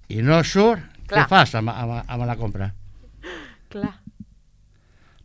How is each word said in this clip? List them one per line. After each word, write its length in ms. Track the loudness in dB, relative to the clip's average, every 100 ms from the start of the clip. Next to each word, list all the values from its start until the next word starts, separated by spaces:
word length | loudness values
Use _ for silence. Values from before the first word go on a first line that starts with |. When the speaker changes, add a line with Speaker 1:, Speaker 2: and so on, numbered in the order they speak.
| -10
Speaker 1:
i 140 | -2
no 200 | 2 4
surt, 400 | 4 4 4 2 -4 -18 -4
Speaker 2:
Clar. 180 | 0 4
Speaker 1:
què 20 |
fas 260 | 6 4
amb, 140 | 2 -4
amb, 320 | -4 -6 -6 -8
amb 200 | -6 -4
la 100 | -4
compra? 380 | -4 -4 -6 -8 -14 -20 -20 -18 -16 -16 -16 -20 -18
Speaker 2:
Clar. 260 | -6 -6 -6 -20 -20 -20 _ _ _ _ _ _ _ _ _